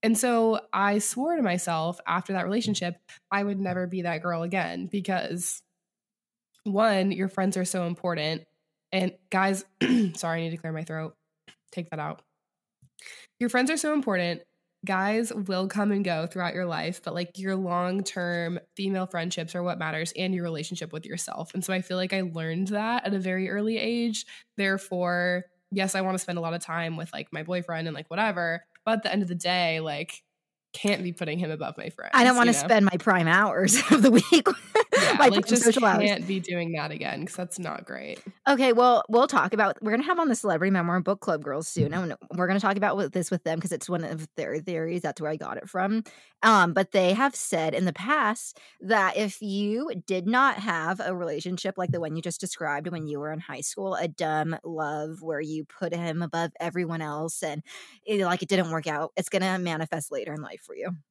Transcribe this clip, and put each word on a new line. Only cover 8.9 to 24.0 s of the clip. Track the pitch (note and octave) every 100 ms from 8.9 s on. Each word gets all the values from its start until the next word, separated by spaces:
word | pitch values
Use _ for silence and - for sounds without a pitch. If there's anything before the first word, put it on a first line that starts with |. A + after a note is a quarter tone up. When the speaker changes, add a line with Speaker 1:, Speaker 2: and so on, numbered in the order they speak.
Speaker 1:
And | F#3+ F#3 - _
guys, | F#3+ G3 G3 - _
<clears throat> | A3+ B3+ G3+ E3
sorry, | E3+ E3
I |
need | E3
to | E3
clear | E3
my | D#3+
throat. | D#3+ D#3+ D#3+ _ _ _ - _ _
Take | - E3
that | D#3
out. | D3+ D#3 _ _ _ _ _ _ _ - - - - _
Your | A#3+
friends | B3 C4
are | D#4+
so | D4+
important. | D4+ C4 F#3 F3 E3+ - _ _ _
Guys | F#3+ F#3+ G3 A3 A3+
will | A3+ G3 F#3 F#3+
come | G#3 G#3
and | G3
go | F#3 D#3+ E3+
throughout | F#3 F3
your | F3 F3+
life, | E3 D#3+ F#3
but, | -
like, | E3+ F3 -
your | F#3+ F#3+
long-term | F#3 F3 F3+ F#3+ F#3 - F3 F3 E3+ F3 - -
female | G3 F#3+ F#3
friendships | F3 E3+ F3+ E3
are | F3+
what | F3 F3
matters | D#3 D#3 E3 -
and | F#3
your | F#3+
relationship | F3 D#3+ D#3 F3 D#3+
with | D#3+ D#3+
yourself. | E3+ - - E3
And | F#3+
so | F#3
I | F#3
feel | F3+ F#3
like | F#3
I | F#3+
learned | F#3 E3 D#3+ E3 F#3+
that | G#3 A3 A#3+ -
at |
a | G3+
very | F#3 F#3 F#3+
early | G3+ G#3+ A3+
age. | A3+ A#3+